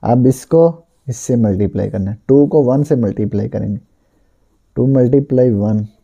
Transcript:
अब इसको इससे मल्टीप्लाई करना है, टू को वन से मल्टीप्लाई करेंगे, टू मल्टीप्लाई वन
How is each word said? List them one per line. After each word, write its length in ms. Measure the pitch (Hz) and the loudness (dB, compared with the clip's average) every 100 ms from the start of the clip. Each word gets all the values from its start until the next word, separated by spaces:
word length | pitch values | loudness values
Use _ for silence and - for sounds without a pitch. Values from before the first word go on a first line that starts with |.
अब 240 | 110 123 127 | 2 2 2
इसको 360 | 135 - 165 165 165 _ _ - | 0 0 2 2 0 _ _ -12
इससे 280 | 113 - 123 | -12 -2 0
मल्टीप्लाई 520 | 110 98 101 - 101 | 0 0 -2 -2 -6
करना 200 | 107 98 | -4 -6
है, 80 | 110 - | -8 0
टू 180 | 139 143 | 0 2
को 160 | 165 | 2
वन 220 | 131 135 | 2 0
से 120 | 143 139 | 0 0
मल्टीप्लाई 520 | 110 - 104 104 101 | -2 -2 -4 -4 -6
करेंगे, 300 | 107 101 104 _ _ _ _ _ _ _ _ _ - | -6 -6 -8 _ _ _ _ _ _ _ _ _ -4
टू 100 | 127 | 0
मल्टीप्लाई 640 | 135 127 139 143 127 127 | 2 2 2 0 2 2
वन 320 | 104 101 110 107 _ | 2 0 -2 -4 _